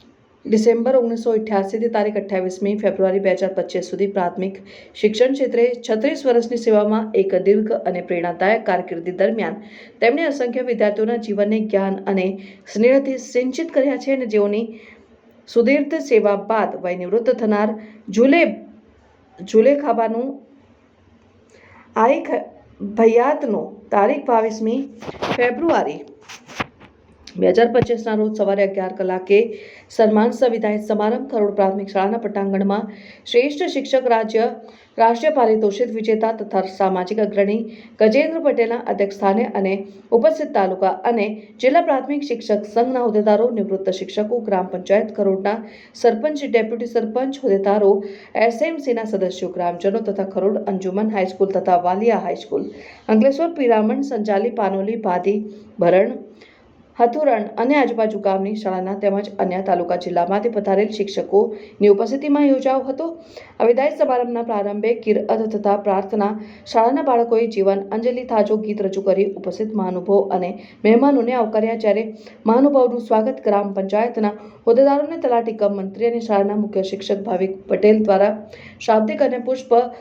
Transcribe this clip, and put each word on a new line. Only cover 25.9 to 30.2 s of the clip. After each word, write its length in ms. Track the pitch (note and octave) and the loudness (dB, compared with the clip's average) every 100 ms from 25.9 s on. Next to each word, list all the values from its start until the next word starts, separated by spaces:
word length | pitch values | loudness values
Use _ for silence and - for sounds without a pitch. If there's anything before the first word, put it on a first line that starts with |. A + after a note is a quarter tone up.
| - - - - - - - - _ - _ _ _ - F3+ | -6 -14 -20 -20 -20 -20 -12 -12 _ -20 _ _ _ -16 0
બે 120 | F#3 | 2
હજાર 240 | G3 A#3 | 4 4
પચીસના 420 | A#3+ A#3 A3+ A3 | 4 0 -2 -2
રોજ 220 | G#3+ G#3+ G#3+ | -2 -2 0
સવારે 260 | G3 G3+ | 0 2
અગિયાર 300 | F#3+ F#3+ F#3 | 0 -2 -6
કલાકે 680 | - F#3 F#3 F#3 G3+ A#3 - - - - | -4 -4 -4 2 2 2 -4 -16 -20 -14
સન્માન 400 | - G#3+ G#3+ | 2 4 4